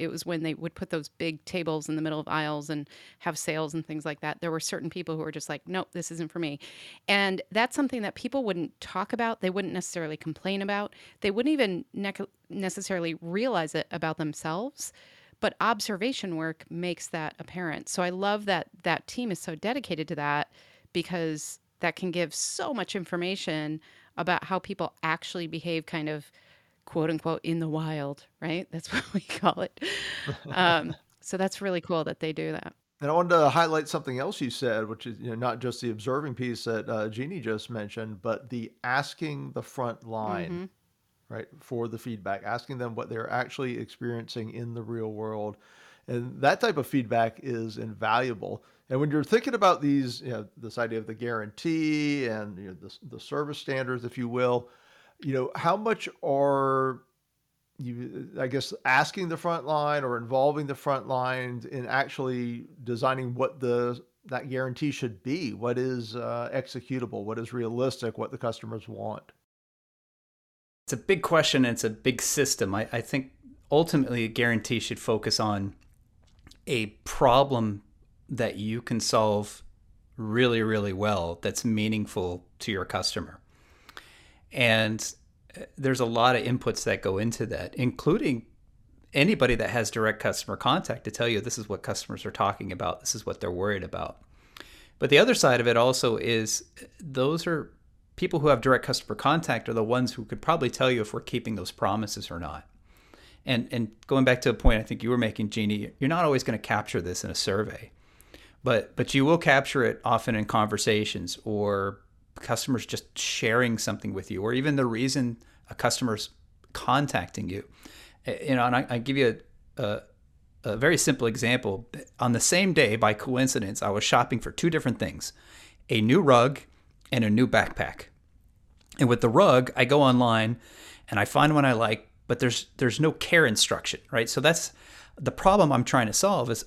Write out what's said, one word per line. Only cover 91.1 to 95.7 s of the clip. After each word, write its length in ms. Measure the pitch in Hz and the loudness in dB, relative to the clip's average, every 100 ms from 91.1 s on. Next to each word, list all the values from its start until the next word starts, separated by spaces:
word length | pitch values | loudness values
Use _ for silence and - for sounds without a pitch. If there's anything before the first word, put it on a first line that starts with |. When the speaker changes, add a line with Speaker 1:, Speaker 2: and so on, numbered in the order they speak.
Speaker 3:
tell 180 | - 120 | -2 0
you 120 | 107 | 0
this 180 | 117 - | -2 -6
is 100 | 107 | -6
what 140 | 98 | -6
customers 440 | - 104 - 104 104 | -4 -6 -6 -8 -8
are 40 | |
talking 420 | - 101 98 101 | 0 0 0 -6
about, 280 | 92 90 - | -4 -4 -4
this 140 | - | -4
is 100 | 110 | -4
what 160 | - 92 | -6 -6
they're 100 | 95 | -4
worried 340 | 90 101 101 | -2 -2 -2
about. 340 | 82 90 80 - - - _ - - - - _ | -4 -6 -8 -10 -20 -20 _ -20 -20 -20 -20 _
But 120 | 131 | 6
the 80 | 143 | 8
other 160 | 233 | 8
side 260 | 240 147 120 | 6 6 6
of 80 | |
it 80 | 117 | 6